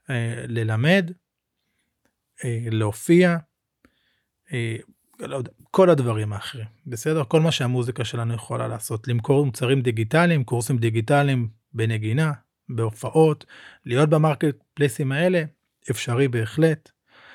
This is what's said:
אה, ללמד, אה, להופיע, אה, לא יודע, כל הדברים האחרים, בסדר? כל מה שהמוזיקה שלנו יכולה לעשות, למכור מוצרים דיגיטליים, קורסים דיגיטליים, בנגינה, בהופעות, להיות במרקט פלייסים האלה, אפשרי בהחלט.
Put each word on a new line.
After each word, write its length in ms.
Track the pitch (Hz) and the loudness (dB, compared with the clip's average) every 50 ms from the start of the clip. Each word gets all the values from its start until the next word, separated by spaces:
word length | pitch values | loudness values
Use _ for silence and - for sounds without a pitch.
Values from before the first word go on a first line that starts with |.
| _ - | _ -6
אה, 340 | 135 120 117 117 117 120 127 123 | -4 -4 -4 -4 -6 -8 -8 -6
ללמד, 600 | 117 117 113 110 110 110 127 156 185 196 175 165 180 _ _ _ _ _ _ _ _ _ _ _ _ _ _ _ _ _ _ _ _ _ _ _ _ - - | -4 -4 -2 -2 0 0 2 4 4 2 2 -2 -6 _ _ _ _ _ _ _ _ _ _ _ _ _ _ _ _ _ _ _ _ _ _ _ _ -10 -6
אה, 140 | 127 117 113 117 117 | -6 -4 -4 -4 -2
להופיע, 680 | 110 110 107 104 107 - - - 170 175 180 175 170 165 - _ _ _ _ _ _ _ _ _ _ _ _ _ _ _ _ _ _ _ _ - 139 | -2 0 0 -2 -2 -4 0 4 6 6 6 6 2 0 -4 _ _ _ _ _ _ _ _ _ _ _ _ _ _ _ _ _ _ _ _ -10 -6
אה, 240 | 123 117 113 113 107 - _ _ _ _ _ _ - | -6 -4 -4 -6 -8 -12 _ _ _ _ _ _ -14
לא 160 | - - 139 | -12 -8 -8
יודע, 140 | 135 120 - - _ - _ | -8 -8 -8 -12 _ -18 _
כל 200 | - - 190 175 | 4 6 6 6
הדברים 420 | 165 143 123 117 110 107 107 104 104 | 6 4 4 0 0 -2 -2 -4 -6
האחרים, 340 | 98 - - - 120 110 107 _ _ - | -8 -10 -12 -12 -12 -14 -14 _ _ -16
בסדר? 380 | 131 120 113 - 151 156 160 135 | -12 -10 -6 -4 -2 -2 -2 -2
כל 160 | - - 156 | 2 2 2
מה 120 | 160 165 151 | 4 2 0
שהמוזיקה 520 | - 131 123 127 123 120 123 120 - 120 | 0 -2 -2 -2 -2 -2 -4 -4 -6 -6
שלנו 300 | - - 117 117 117 117 | -6 -6 -6 -4 -4 -6
יכולה 340 | 110 - - 123 117 120 117 | -6 -8 -8 -6 -6 -6 -6
לעשות, 400 | 113 113 - - 117 110 - 123 | -6 -8 -8 -8 -8 -8 -4 -4
למכור 380 | 120 117 110 - 139 143 147 | -4 -2 2 2 2 4 2
מוצרים 340 | 135 110 - 127 120 139 135 | 0 -2 -2 -2 0 0 0
דיגיטליים, 640 | 120 127 110 110 110 110 - 160 175 175 165 143 123 | 0 0 0 -2 -2 0 2 2 4 4 2 2 0
קורסים 340 | - 123 120 117 - 135 120 | -2 -2 -4 -2 0 -2 0
דיגיטליים, 720 | 113 117 110 117 113 110 147 143 143 139 135 123 117 110 - _ _ _ - | 0 0 0 0 0 2 2 2 2 2 0 0 -2 -4 -8 _ _ _ -6
בנגינה, 600 | 110 113 110 113 110 107 107 113 143 160 156 139 113 _ _ _ _ _ - | -4 -2 -2 -2 -2 -2 -2 0 0 0 -2 -4 -6 _ _ _ _ _ -10
בהופעות, 760 | 131 113 113 110 110 - - 123 - 160 160 156 147 - - _ - - - - - _ - | -6 -4 -4 -4 -4 -6 -8 -2 2 4 4 4 2 -2 -8 _ -20 -20 -20 -20 -20 _ -8
להיות 260 | 127 120 135 156 151 | -2 2 2 4 4
במרקט 460 | 160 156 156 156 143 - - 151 131 - _ _ _ | 4 4 2 2 0 0 0 -2 -2 -4 _ _ _
פלייסים 380 | - 143 139 - - 147 131 135 | -2 0 0 0 -2 -4 -4 -2
האלה, 300 | 147 175 185 185 175 156 151 - _ _ _ _ _ - - | 0 0 2 2 0 -2 -4 -8 _ _ _ _ _ -6 -6
אפשרי 380 | 120 - - 127 117 127 139 131 | -6 -6 -4 -4 0 2 2 2
בהחלט. 640 | 120 117 110 107 - 151 160 160 151 151 _ _ _ _ _ _ _ _ - - - | 2 -2 -4 -2 0 2 2 2 2 0 _ _ _ _ _ _ _ _ -20 -20 -20